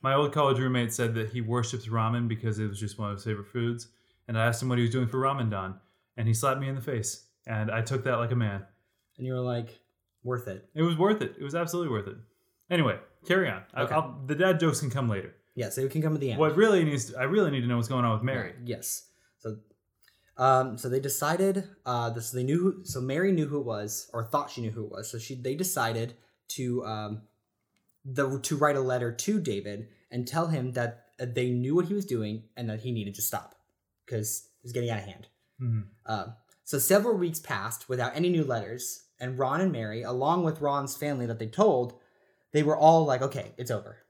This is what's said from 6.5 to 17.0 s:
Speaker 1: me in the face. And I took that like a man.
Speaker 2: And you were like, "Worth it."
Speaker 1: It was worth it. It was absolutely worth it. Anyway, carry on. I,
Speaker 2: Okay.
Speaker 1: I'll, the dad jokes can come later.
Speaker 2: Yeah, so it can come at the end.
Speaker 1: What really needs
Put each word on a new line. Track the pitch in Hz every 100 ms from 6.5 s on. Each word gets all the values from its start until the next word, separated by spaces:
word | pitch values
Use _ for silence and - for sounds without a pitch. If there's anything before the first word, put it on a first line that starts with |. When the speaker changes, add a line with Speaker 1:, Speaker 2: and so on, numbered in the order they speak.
| 135
Speaker 1:
me | 135
in | 135
the |
face. | 123 123 107 - _ _ -
And | 110 107
I | 110
took | 113 135
that | 131 117
like | 117
a | 123
man. | 110 98 - _ _ _ _ -
Speaker 2:
And | 127
you |
were | 127
like, | 127 120 117 - _ _ _ _
"Worth | 123 123 110
it." | 92 - 151
Speaker 1:
It |
was | 165 160
worth | 190 214
it. | 120 -
It |
was | 139 160
absolutely | 165 175 165
worth | 110 101
it. | - - _ _ _ _
Anyway, | 175 135 92 - _ -
carry | 185 160
on. | 95 -
I, | 127
Speaker 2:
Okay. | 139 156
Speaker 1:
I'll, | 160 - 135
the | 147
dad | 185 175
jokes | 165 127
can | 143
come | 139 120
later. | 101 - - _ -
Speaker 2:
Yeah, | 107
so | -
it | 135
can | 156
come | 156
at | 151
the | 135
end. | 135
Speaker 1:
What | 156 151
really | 220 190
needs | 160 139